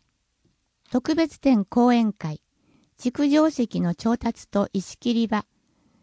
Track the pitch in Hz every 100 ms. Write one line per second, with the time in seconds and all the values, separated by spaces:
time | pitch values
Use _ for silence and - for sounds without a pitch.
0 | _ _ _ _ _ _ _ _ _ 254
1 | 247 320 320 - 277 233 190 240 240 240
2 | 226 - 160 151 _ _ _ _ _ _
3 | 240 277 294 294 311 294 233 175 175 170
4 | 226 240 233 - - 202 202 196 - -
5 | 240 233 220 214 - _ _ _ _ _